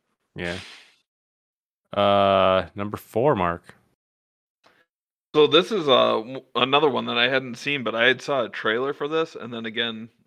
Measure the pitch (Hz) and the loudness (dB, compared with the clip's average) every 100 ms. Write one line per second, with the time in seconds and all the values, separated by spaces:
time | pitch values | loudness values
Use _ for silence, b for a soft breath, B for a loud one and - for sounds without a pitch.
0 | _ _ _ - 87 90 B B B B | _ _ _ -10 -8 -8 B B B B
1 | _ _ _ _ _ _ _ _ _ 101 | _ _ _ _ _ _ _ _ _ 2
2 | 101 101 98 95 95 95 87 101 101 101 | 4 6 4 4 4 2 -2 -8 -10 -10
3 | - 110 139 117 87 85 - - _ _ | -6 -2 0 0 -2 -4 -12 -20 _ _
4 | _ _ _ _ _ _ b b b _ | _ _ _ _ _ _ b b b _
5 | _ _ _ 151 147 151 185 214 147 120 | _ _ _ 2 4 4 2 -2 2 4
6 | 117 113 110 131 - 120 127 143 151 120 | 4 0 -4 -14 -8 -2 0 2 2 0
7 | 117 120 123 135 131 110 143 143 113 113 | -4 0 0 0 -4 -8 -6 -4 -4 2
8 | 123 127 - 139 107 - 110 113 135 143 | 2 2 -2 -4 -4 -4 -4 -2 -4 -6
9 | 147 160 165 - 117 117 113 110 117 110 | -6 -4 -4 -8 -14 -12 -8 -6 -6 -8
10 | 113 _ | -16 _